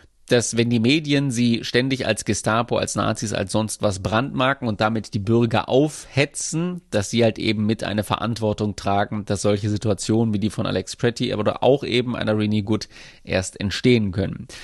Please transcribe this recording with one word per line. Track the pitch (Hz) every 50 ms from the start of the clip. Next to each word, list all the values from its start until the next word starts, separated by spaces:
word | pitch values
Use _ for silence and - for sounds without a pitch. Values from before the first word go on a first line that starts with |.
| - - _ _ _ -
dass | 123 120 110 - - 117
wenn | 117 120
die | 120 117
Medien | 110 120 143 165 151 143 143 143 139 139
sie | 117 117 120 120 117 107 -
ständig | - - 123 127 135 135 123 -
als | - 110 - -
Gestapo, | - 104 - - 113 110 117 131 - 123
als | - - - -
Nazis, | 104 101 107 110 - 117 104
als | 101 - 101 98 -
sonst | 107 110 107 - -
was | 107 104 95 95 95
brandmarken | 95 98 110 131 143 - 135 127 131 139 - 127 117
und | 104 -
damit | 110 107 113 110 98 - -
die | 107
Bürger | 98 110 113 117 120 113 113 107 - -
aufhetzen, | 120 131 147 156 - - - - - 135 143 170 - - - - - 160 170 180 180 175 - -
dass | - 104 95 -
sie | - 117 117
halt | 113 101 -
eben | 80 107 107 107 107
mit | 104 110 - -
eine | 90 98 107 101
Verantwortung | - - - - 113 117 104 110 107 104 - 110 107 95
tragen, | - - 104 98 101 104 98 110 107 95
dass | - 104 95
solche | - 104 104 98 104 107
Situationen | 104 101 - 110 98 - - - 110 113 117 113 107
wie | 98
die | 104 107
von | - - 104
Alex | 92 98 95 95 - - -
Pretty | - 120 117 - 127 107 98
oder | 104 107 110 - - -
auch | 120 139 143 -
eben | - 113 123 120 123 120
einer | - - 107 107 107
Renee | 107 104 107 107
Good | 101 110 107 110 - - - - - - - - -
erst | - 90 92 92 - - -
entstehen | 98 98 - - - 131 123 117 107 98
können. | 87 98 95 - - - - - - -